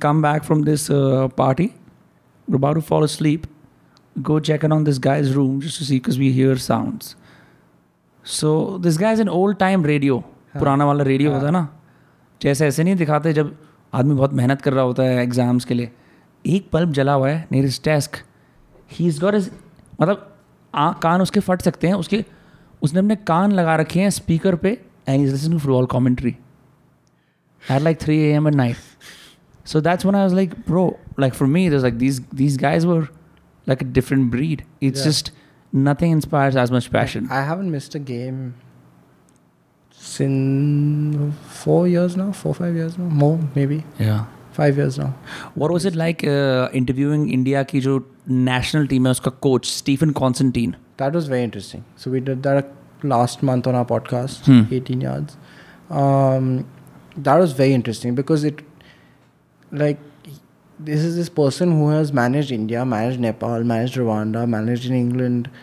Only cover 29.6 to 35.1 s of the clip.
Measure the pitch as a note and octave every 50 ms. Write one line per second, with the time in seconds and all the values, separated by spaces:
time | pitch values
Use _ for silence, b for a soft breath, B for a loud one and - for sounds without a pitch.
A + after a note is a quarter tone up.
29.6 | - - - D#3 D3 E3 F3+ F3 - F#3+ G3 G3+ G3 F#3+ F3+ F#3+ G3 E3 - -
30.6 | A#3+ - E3 F3+ F#3 E3 - - - - - - C3+ C3 A#2+ - C#3 C3+ D3 F3+
31.6 | F#3+ F3 C#3+ C#3 B2+ B2 A#2+ A2+ B2 C3+ C#3 B2+ A#2+ - - C3 C3+ D3 C#3 B2+
32.6 | C#3 C#3+ D#3+ E3+ E3 F3 E3+ D#3+ D#3 - - - - _ _ _ _ _ _ _
33.6 | _ - C3 - C#3 B2+ B2 C3 B2+ - C#3 C3+ C3 A#2+ A#2+ A#2+ D3+ E3 D3+ -
34.6 | - - - - C#3 C3+ C3 C3+ C#3 D#3